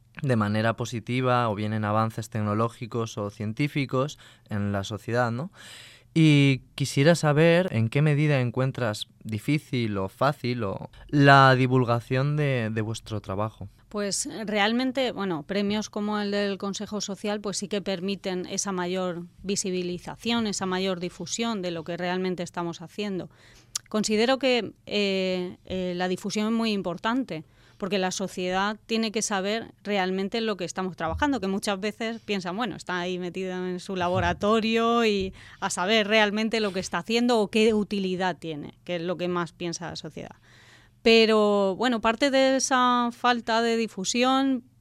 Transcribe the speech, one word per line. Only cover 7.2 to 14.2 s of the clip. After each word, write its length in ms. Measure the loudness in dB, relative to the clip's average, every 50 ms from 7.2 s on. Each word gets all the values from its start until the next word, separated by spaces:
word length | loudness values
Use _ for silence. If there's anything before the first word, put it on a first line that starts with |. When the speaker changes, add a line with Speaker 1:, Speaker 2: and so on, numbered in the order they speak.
| 4 2 4 4 6 6 6 4 2 2
Speaker 1:
en 180 | 0 0 0 2
qué 120 | 2 2
medida 400 | 4 4 4 4 2 2 2 2
encuentras 680 | 0 0 0 0 -2 -2 -2 -2 -2 -2 -2 -4 -8 -12 _ _ -8
difícil 760 | -6 -6 -4 -2 0 -2 -2 -2 -2 -2 -2 -2 -2 -2 -2
o 120 | -4 -4
fácil 540 | -2 0 0 0 0 0 -4 -4 -4 -2 -4
o 260 | -4 -4 -6 -10 -12 -16 -20 -8 -2
la 460 | 2 6 8 10 10 10 10 10 8
divulgación 800 | 6 6 4 4 4 4 4 2 0 0 -2 -2 0 0 0 0
de, 360 | 0 0 0 0 0 -2 -2 -2
de 80 | -2
vuestro 400 | -4 -4 -6 -8 -8 -8 -8 -6
trabajo. 480 | -6 -6 -4 -4 -4 -4 -6 -10 -16 -16 -16 _ _ _
Speaker 2:
Pues, 360 | -6 -6 -4 -2 -2 -4